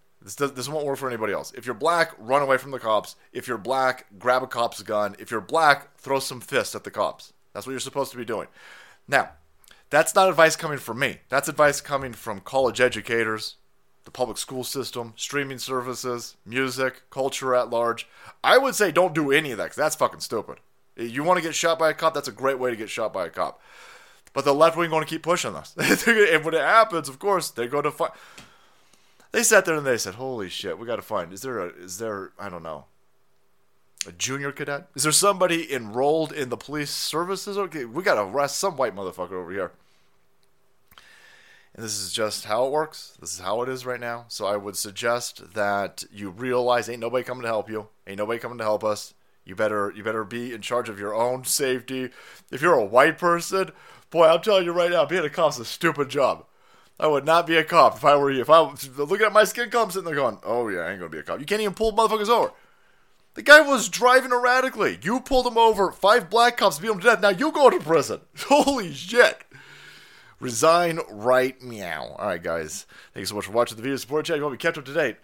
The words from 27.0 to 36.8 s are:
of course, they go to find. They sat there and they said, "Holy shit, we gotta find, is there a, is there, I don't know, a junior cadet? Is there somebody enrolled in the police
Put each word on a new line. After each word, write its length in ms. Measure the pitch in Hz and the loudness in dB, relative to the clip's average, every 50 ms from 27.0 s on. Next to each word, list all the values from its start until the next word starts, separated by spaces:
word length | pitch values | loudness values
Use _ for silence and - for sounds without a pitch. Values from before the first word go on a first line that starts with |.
| 139 143 | -6 -6
of 80 | 131 - | -12 -6
course, 300 | 185 202 196 175 151 - | -2 0 0 0 -2 -4
they 180 | - 117 120 | -6 -6 -6
go 140 | 120 139 143 | -4 -2 -2
to 100 | 143 147 | -2 -2
find. 200 | 143 - 165 - - - - - - - - - _ _ _ _ _ _ _ _ _ _ _ _ _ _ - - - | -2 -2 -4 -4 -4 -12 -20 -20 -20 -20 -20 -20 _ _ _ _ _ _ _ _ _ _ _ _ _ _ -16 -4 -4
They 100 | 214 233 | 0 2
sat 220 | - 220 196 185 | 4 4 4 4
there 100 | 175 160 | 4 -2
and 100 | 151 143 | -2 0
they 120 | 135 120 | 0 0
said, 180 | 107 - 98 92 | 0 -2 -8 -8
"Holy 340 | 117 131 135 127 113 95 87 | -10 -10 -10 -8 -8 -8 -8
shit, 280 | - - - 92 82 92 | -10 -8 -8 -8 -8 -8
we 60 | 110 | -6
gotta 140 | 120 113 98 | -6 -6 -6
find, 300 | - - 110 95 85 82 | -6 -6 -4 -4 -4 -6
is 100 | 95 92 | -10 -12
there 180 | 131 131 120 104 | -10 -8 -6 -6
a, 80 | 87 | -6
is 300 | 87 - 82 90 92 90 101 | -8 -10 -16 -16 -16 -12 -10
there, 320 | 113 110 104 98 95 - _ - | -8 -8 -8 -8 -10 -12 _ -16
I 100 | 98 98 | -14 -14
don't 140 | 90 85 82 | -14 -12 -12
know, 220 | 80 78 71 64 _ _ _ _ _ _ _ _ _ _ _ _ _ _ _ _ _ _ _ _ _ _ - - | -12 -12 -12 -14 _ _ _ _ _ _ _ _ _ _ _ _ _ _ _ _ _ _ _ _ _ _ -14 -12
a 40 | 92 | -12
junior 400 | 87 85 90 120 135 139 143 143 | -10 -8 -8 -6 -6 -6 -6 -8
cadet? 360 | 139 - 147 143 143 143 - _ - | -8 -8 -8 -8 -8 -10 -12 _ -6
Is 80 | 139 131 | -2 0
there 80 | 156 | 2
somebody 600 | 147 - 190 202 202 180 185 170 170 165 160 - 135 | 2 4 4 4 4 4 2 0 0 -2 -4 -4 -6
enrolled 580 | 123 113 104 107 123 139 147 156 160 160 147 - | -6 -6 -6 -2 0 2 2 2 2 0 -4 -4
in 160 | 151 135 123 | -8 -6 -6
the 80 | 117 | -6
police 320 | 107 - - 147 151 | -10 -8 -10 -6 -6